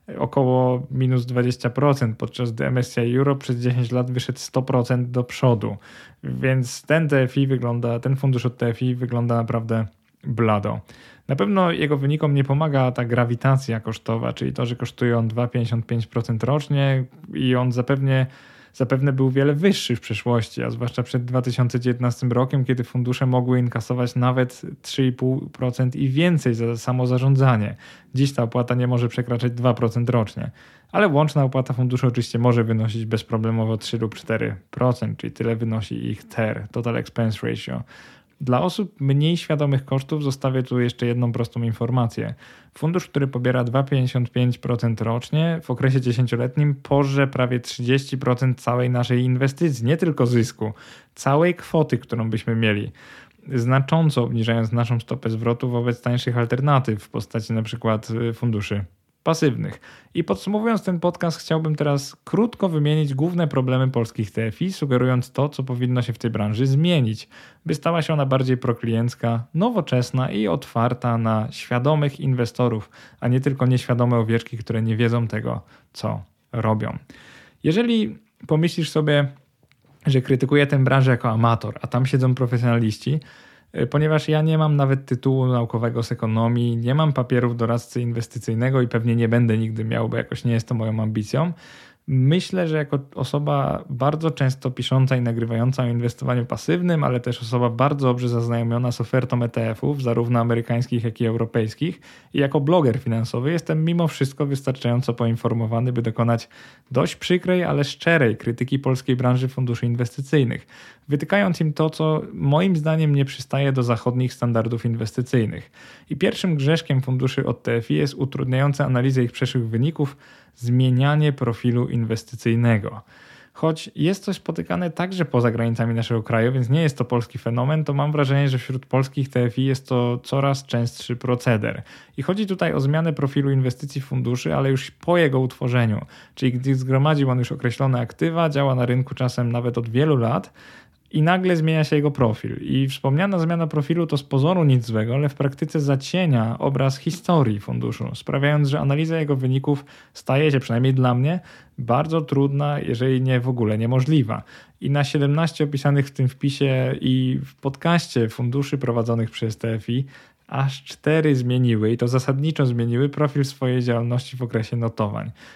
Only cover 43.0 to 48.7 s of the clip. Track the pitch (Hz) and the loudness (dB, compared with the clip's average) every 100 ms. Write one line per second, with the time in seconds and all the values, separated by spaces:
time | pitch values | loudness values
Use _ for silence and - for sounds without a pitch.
43 | - 147 135 131 123 127 120 131 135 139 | -4 -2 -2 0 0 0 0 0 0 0
44 | 127 127 120 123 123 120 - 120 117 113 | 0 0 -2 0 0 0 -2 -2 0 0
45 | 113 120 - 151 165 165 - 123 135 131 | -2 -2 -2 0 0 -2 -4 0 2 2
46 | 123 117 123 117 127 147 147 139 - 143 | 2 0 0 0 -2 0 0 0 0 2
47 | 139 139 139 131 123 123 - - 123 135 | 2 2 0 0 0 -2 -4 -6 0 0
48 | 135 135 123 120 131 123 - | 0 -4 0 0 0 0 -2